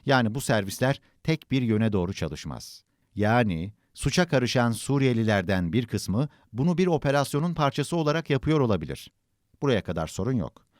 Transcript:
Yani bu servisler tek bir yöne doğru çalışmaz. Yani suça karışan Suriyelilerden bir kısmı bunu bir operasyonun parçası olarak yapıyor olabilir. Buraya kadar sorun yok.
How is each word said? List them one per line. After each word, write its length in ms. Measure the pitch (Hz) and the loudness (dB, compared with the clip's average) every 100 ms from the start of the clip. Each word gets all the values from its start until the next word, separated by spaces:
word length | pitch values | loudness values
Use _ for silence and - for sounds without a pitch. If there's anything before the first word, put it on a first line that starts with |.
| 139 | 0
Yani 300 | 131 110 131 | 2 2 -2
bu 60 | |
servisler 600 | - 110 98 - 131 143 _ _ | 0 0 0 -2 -2 -2 _ _
tek 280 | - 156 - | -4 -4 -2
bir 100 | 135 | 0
yöne 320 | 117 107 113 | 2 2 2
doğru 200 | 98 87 | 0 -2
çalışmaz. 680 | - 78 73 78 58 - - _ _ _ 98 | -4 -6 -6 -10 -12 -14 -20 _ _ _ -2
Yani 580 | 104 120 107 80 95 - _ | 2 2 2 -2 -6 -12 _
suça 340 | - 143 180 175 | -6 -2 0 2
karışan 440 | 135 120 127 120 | 2 2 2 0
Suriyelilerden 1040 | 110 - 139 131 113 110 101 87 92 85 | 0 -2 0 2 2 2 2 2 0 0
bir 120 | 110 120 | 0 -2
kısmı 420 | 104 - 104 147 _ _ | -4 -2 -2 -2 _ _
bunu 240 | 110 170 170 | -2 0 2
bir 100 | 185 | 2
operasyonun 640 | 151 143 143 135 147 175 | 2 2 2 0 0 -2
parçası 440 | 160 139 147 135 170 | 0 0 0 -2 0
olarak 320 | 151 160 - | 0 0 0
yapıyor 300 | 135 147 156 | 0 2 2
olabilir. 520 | 123 90 67 69 - _ _ _ _ _ | 2 0 -2 -10 -14 _ _ _ _ _
Buraya 220 | 143 104 | 0 0
kadar 240 | 92 82 78 | 0 -4 -4
sorun 260 | - 110 | -4 -2
yok. 320 | 123 69 - _ | -2 -4 -10 _